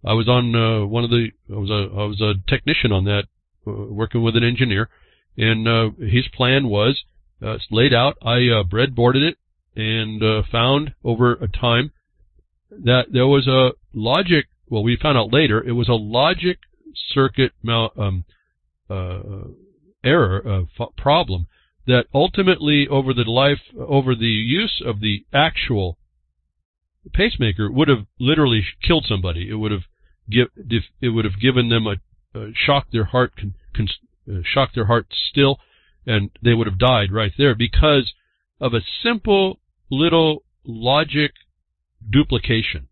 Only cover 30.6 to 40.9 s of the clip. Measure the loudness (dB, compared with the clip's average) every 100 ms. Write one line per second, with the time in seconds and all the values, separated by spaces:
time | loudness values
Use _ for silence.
30.6 | -4 -4 -4 _ -2 -2 -2 0 2 2
31.6 | 2 0 0 -4 -10 _ _ -16 -12 -4
32.6 | 0 0 0 -2 0 0 0 -2 -10 -10
33.6 | -10 -6 -4 -6 _ _ -10 -8 -4 -2
34.6 | -2 -2 0 0 0 -8 -6 2 2 0
35.6 | _ _ _ _ -2 -2 -2 -2 2 2
36.6 | 0 0 2 2 0 -2 -4 2 2 2
37.6 | 0 2 4 4 0 -10 _ _ _ _
38.6 | -2 -2 -6 -6 -2 -2 2 2 2 -2
39.6 | _ _ _ 0 2 4 2 0 _ _
40.6 | -14 -4 0